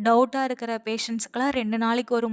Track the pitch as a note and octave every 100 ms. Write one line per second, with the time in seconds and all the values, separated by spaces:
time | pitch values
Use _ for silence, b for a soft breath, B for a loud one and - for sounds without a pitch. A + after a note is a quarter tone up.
0 | G#3 A#3 B3+ C4+ C4 B3 A#3 A3+ A3 A3
1 | A#3 A3+ - A#3+ C4 C4+ A3 A3+ A3+ A#3
2 | A#3+ A#3+ A#3